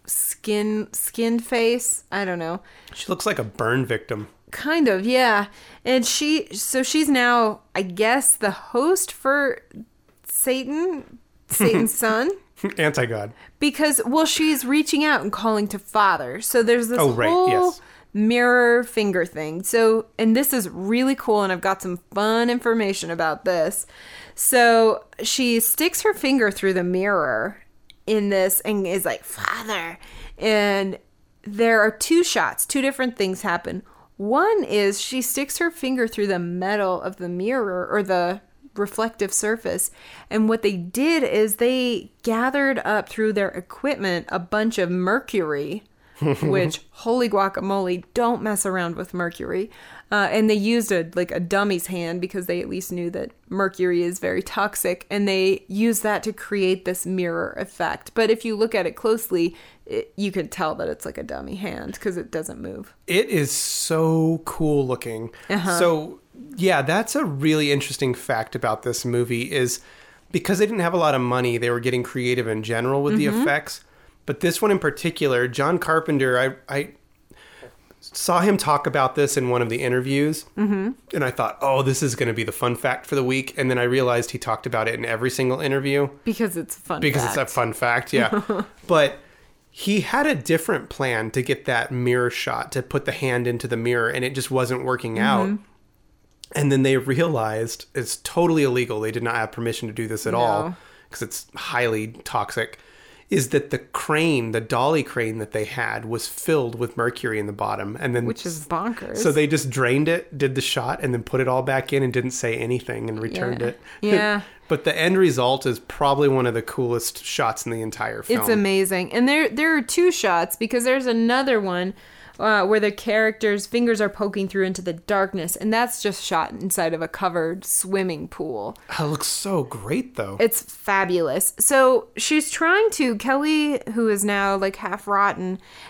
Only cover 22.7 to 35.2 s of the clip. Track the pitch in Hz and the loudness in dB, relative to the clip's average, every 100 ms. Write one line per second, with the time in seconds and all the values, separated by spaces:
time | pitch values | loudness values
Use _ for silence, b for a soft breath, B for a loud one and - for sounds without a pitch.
22.7 | 226 202 196 165 170 160 156 - 175 160 | 2 2 -2 -4 -2 -2 -2 0 2 0
23.7 | - - B B B B B - 247 240 | -2 -8 B B B B B 2 6 8
24.7 | 226 220 - - - 226 - 247 226 - | 8 6 4 -4 -8 -4 0 2 2 2
25.7 | - 330 - - 208 269 269 214 196 196 | 2 0 2 0 2 2 4 2 2 0
26.7 | 185 175 185 196 190 143 110 151 - - | 2 0 0 2 2 2 0 -2 -6 -18
27.7 | - - - - 214 202 196 190 190 214 | -20 -20 -10 -2 0 2 4 2 2 0
28.7 | 208 190 190 180 113 - - - - 214 | 0 0 0 -2 -4 -8 -8 -4 -4 -4
29.7 | 294 269 214 B B B B 220 214 202 | -6 -6 -12 B B B B 2 2 4
30.7 | 196 190 185 _ _ _ _ - 202 226 | 2 0 -4 _ _ _ _ -8 0 4
31.7 | 226 214 220 - 330 349 214 160 - - | 6 4 2 2 4 4 2 0 -2 -2
32.7 | 277 269 269 254 233 196 190 208 175 - | 0 0 0 -2 0 -2 -2 -2 -2 -4
33.7 | 185 - b b - 202 269 392 427 285 | -10 -12 b b -8 0 2 4 2 2
34.7 | 208 202 202 - 262 | 2 2 0 -4 -4